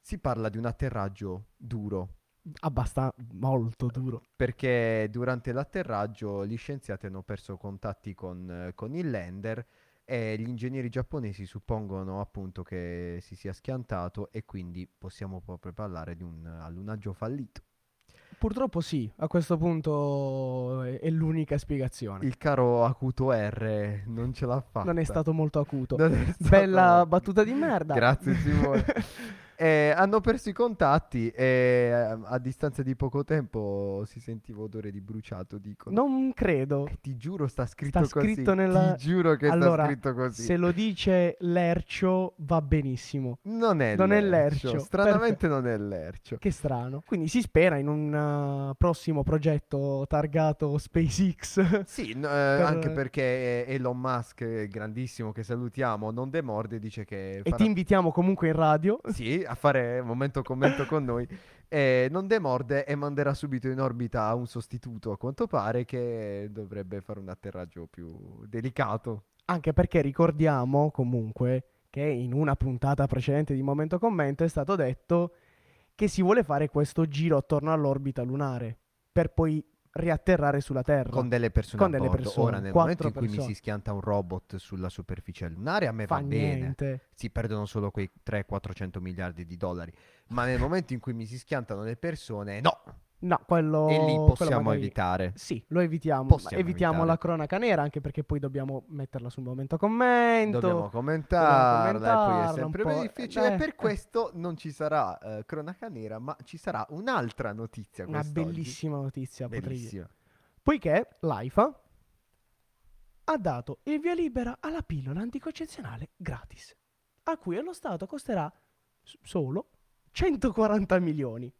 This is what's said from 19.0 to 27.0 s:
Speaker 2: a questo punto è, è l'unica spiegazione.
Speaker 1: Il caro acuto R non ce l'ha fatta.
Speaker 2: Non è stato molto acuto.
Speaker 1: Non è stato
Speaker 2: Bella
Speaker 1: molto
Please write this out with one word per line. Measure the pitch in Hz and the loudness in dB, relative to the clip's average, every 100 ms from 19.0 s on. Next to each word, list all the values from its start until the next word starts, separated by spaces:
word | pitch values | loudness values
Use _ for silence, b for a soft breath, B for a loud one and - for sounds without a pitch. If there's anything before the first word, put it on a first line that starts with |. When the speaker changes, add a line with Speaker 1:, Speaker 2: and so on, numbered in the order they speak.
| 110 - | -4 -4
Speaker 2:
a | 156 | 0
questo | 175 160 170 | 2 2 2
punto | 170 165 156 147 143 143 139 135 131 127 127 131 | 2 0 0 0 0 -2 -2 -2 -4 -4 -4 -4
è, | 127 131 | -4 -4
è | 165 | 0
l'unica | 160 160 160 156 143 | 0 2 0 0 -2
spiegazione. | - 143 127 - 110 98 131 | -2 -2 -2 -4 -8 -4 -4
Speaker 1:
Il | 123 | -2
caro | 156 135 123 120 | 0 4 4 6
acuto | 117 127 131 123 131 | 4 2 -2 0 2
R | 117 104 104 110 107 104 101 101 | 2 0 -2 -2 -2 -2 -4 -6
non | 113 120 | -6 -4
ce | 127 131 | -4 -2
l'ha | 131 | -2
fatta. | - - 180 | -4 -4 0
Speaker 2:
Non | 170 | 0
è | |
stato | 160 165 156 | 0 0 0
molto | 160 156 151 | 0 0 0
acuto. | 143 139 127 139 | -2 -2 -2 4
Speaker 1:
Non | 160 | 4
è | - - | 4 2
stato | 170 156 | 0 8
Speaker 2:
Bella | 190 196 185 185 | 8 8 6 8
Speaker 1:
molto | 175 | 8